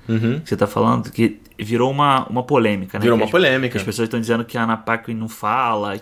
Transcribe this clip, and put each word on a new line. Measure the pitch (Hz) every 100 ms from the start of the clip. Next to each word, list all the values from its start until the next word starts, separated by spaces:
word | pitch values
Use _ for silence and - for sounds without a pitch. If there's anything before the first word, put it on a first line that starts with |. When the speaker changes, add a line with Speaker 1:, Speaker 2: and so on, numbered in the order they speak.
| -
Speaker 1:
Uhum. | 110 117 147
Speaker 2:
que | -
você | 95
tá | 104
falando, | 110 113 120 110
que | - 110 - - -
virou | 107 117 131
uma, | 139 143 131 -
uma | 120
polêmica, | 123 139 110 98 95 107
né? |
Speaker 1:
Virou | 120 113
Speaker 2:
Que |
Speaker 1:
uma | 110
Speaker 2:
as, |
Speaker 1:
polêmica. | 180 156 131 123
Speaker 2:
que | 110
as |
pessoas | 98 113 113
tão | 117
dizendo | 110 117
que | 117 120
a | 113
Anna | 110
Paquin | 113 113 -
não | 113 110
fala, | - 104 120 120 107 101 98